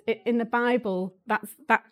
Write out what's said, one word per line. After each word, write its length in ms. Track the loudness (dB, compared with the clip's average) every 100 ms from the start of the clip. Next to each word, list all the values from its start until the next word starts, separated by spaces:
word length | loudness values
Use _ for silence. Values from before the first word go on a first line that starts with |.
| -4
it, 140 | -2 0
in 120 | 0
the 80 | 0
Bible, 680 | 0 2 2 0 -2 -4 -8 -4
that's, 240 | -4 -4 -12 0
that 160 | 0 0